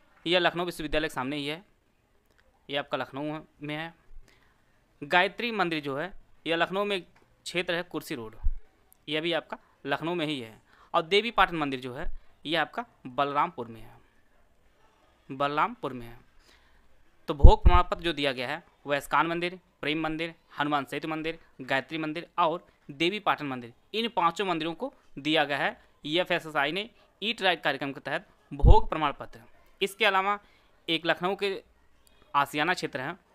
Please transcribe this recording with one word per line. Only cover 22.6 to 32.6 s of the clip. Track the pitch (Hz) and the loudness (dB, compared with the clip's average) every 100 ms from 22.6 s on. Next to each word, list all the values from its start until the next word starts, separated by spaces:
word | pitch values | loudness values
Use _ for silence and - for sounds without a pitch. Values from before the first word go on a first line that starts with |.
| - _ - | -8 _ -14
देवी | 139 165 208 | -2 -2 0
पाटन | 170 139 147 | -2 -2 -2
मंदिर, | 127 120 - _ | -8 -10 -18 _
इन | 214 233 | -4 -4
पांचों | 233 226 170 196 | 2 0 2 -2
मंदिरों | 170 160 | -2 -4
को | 165 254 - _ - | -6 -10 -12 _ -8
दिया | 139 156 | 0 2
गया | 143 143 | 2 0
है | 175 233 _ _ 147 | -2 -6 _ _ -4
ईएफएसएसआई | 160 175 175 160 151 143 | -2 0 -2 -2 -2 -2
ने | 175 220 _ _ - | -2 -8 _ _ -10
ईट | 202 233 | -6 -2
राइट | 190 165 | 0 0
कार्यक्रम | 160 135 139 | 0 -2 -4
के | 139 | -8
तहत | - 156 - _ - | -6 -8 -8 _ -16
भोग | 139 139 - - | 4 10 10 8
प्रमाण | 160 151 | 0 -2
पत्र। | - 113 117 - - _ - | -2 -12 -18 -20 -20 _ -6
इसके | 196 - 214 | -4 2 2
अलावा | 190 196 208 - _ _ _ - | 4 0 -2 -8 _ _ _ -4
एक | 160 165 | -2 0
लखनऊ | 156 180 196 | 0 0 -2
के | 196 190 - _ _ _ _ _ _ 143 | -4 -4 -10 _ _ _ _ _ _ 0
आसियाना | 143 147 | 0 0